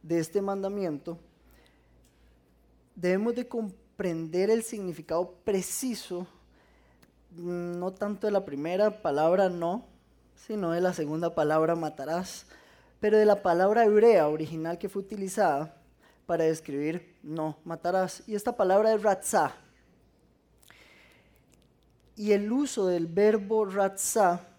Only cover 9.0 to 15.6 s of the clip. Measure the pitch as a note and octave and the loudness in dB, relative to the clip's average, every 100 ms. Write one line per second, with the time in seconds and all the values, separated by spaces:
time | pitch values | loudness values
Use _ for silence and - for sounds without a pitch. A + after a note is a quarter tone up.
9 | E3 C#3+ D#3+ F#3 F#3+ F3 E3+ G#3+ - _ | -2 2 4 4 2 0 -4 -4 -8 _
10 | _ _ _ _ - G#3+ F3 E3+ F3+ F3 | _ _ _ _ -10 -4 -2 0 0 -2
11 | D3 D#3 E3+ E3+ D3+ D#3 D#3+ E3 D#3 - | -4 -2 -2 0 2 2 2 0 -4 -8
12 | C#3 E3+ F#3 - - - _ _ _ _ | -6 -6 -6 -14 -20 -20 _ _ _ _
13 | G#3+ G#3+ G#3+ G3+ F#3 E3+ F#3+ A3 A3 G#3 | 2 4 6 4 2 2 4 4 6 8
14 | A#3 G3+ D3+ D#3 D3+ D#3+ D#3+ E3+ G3 G3+ | 8 8 4 0 -6 -6 -6 -6 -8 -8
15 | G3 G#3 F#3+ G3+ F#3 C#3 | -10 -10 -6 0 2 2